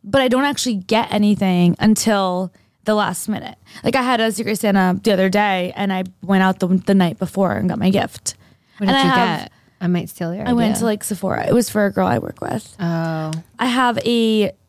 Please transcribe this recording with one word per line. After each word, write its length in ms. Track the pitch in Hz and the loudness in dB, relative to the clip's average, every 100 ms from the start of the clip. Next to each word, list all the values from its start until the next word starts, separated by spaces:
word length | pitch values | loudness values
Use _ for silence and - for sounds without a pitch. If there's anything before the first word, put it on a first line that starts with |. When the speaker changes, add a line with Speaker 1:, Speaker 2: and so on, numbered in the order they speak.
Speaker 1:
but 200 | 208 269 | 0 0
I 60 | 254 | 2
don't 160 | 254 | 2
actually 320 | 285 - 254 208 | 0 -2 -4 -4
get 360 | 180 220 - | -2 -2 0
anything 640 | 214 208 202 190 180 175 - | 0 2 2 2 4 4 4
until 720 | 214 214 - 208 185 180 185 _ _ _ | 2 2 2 2 0 -2 -4 _ _ _
the 100 | - | -2
last 340 | 214 190 175 - | 0 0 -4 -6
minute. 280 | 214 - - _ - | -6 -8 -18 _ -6
Like, 120 | - 262 | -2 0
I 60 | |
had 160 | 254 240 | 0 0
a 140 | 226 | 0
Secret 240 | 220 214 214 | -2 -4 -2
Santa 420 | 214 196 185 185 | 2 2 2 2
the 100 | 226 | 0
other 160 | 190 190 | 2 2
day, 460 | 202 208 190 180 - | 2 0 0 -4 -4
and 160 | 202 | -4
I 120 | 185 185 - | -4 -6 -10
went 200 | 170 196 | 0 2
out 180 | 190 185 | 2 0
the, 80 | 180 | 0
the 260 | 185 - | 0 2
night 240 | 196 175 - | 2 2 0
before 340 | 180 - 190 | -6 -2 -2
and 160 | 101 185 | 0 -2
got 100 | 220 | 0
my 120 | 190 | 0
gift. 440 | 190 - - - - _ _ _ - | 0 -2 -8 -12 -12 _ _ _ -6
Speaker 2:
What 100 | 202 | 0
Speaker 1:
And 80 | 269 | 2
Speaker 2:
did 0 | |
Speaker 1:
I 60 | |
Speaker 2:
you 80 | 277 | 4
Speaker 1:
have 300 | 247 233 156 | 2 2 -2
Speaker 2:
get? 120 | - _ _ _ | -8 _ _ _
I 100 | 175 | -2
might 200 | 175 - | -2 -2
steal 260 | - 170 | -8 -6
your 140 | 180 220 | -6 -2
Speaker 1:
I 60 | |
went 160 | 240 226 | 0 2
Speaker 2:
idea. 80 | 208 | 0
Speaker 1:
to, 60 | 226 | -2
like, 180 | 214 | -2
Sephora. 420 | - 202 196 55 - | -4 -4 -4 -4 2
It 60 | |
was 160 | 240 226 | 2 2
for 160 | 214 | 0
a 80 | 202 | 0
girl 140 | 196 185 | 0 0
I 120 | - | 0
work 220 | - - | -4 -8
with. 360 | - 220 - - | -6 -6 -8 -6
Speaker 2:
Oh. 500 | 170 165 165 160 156 160 - - | -4 -2 -4 -4 -6 -8 -10 -6
Speaker 1:
I 80 | 247 | -2
have 320 | 247 254 226 - | 0 0 0 0
a 460 | 233 226 220 196 - | 2 2 2 0 -4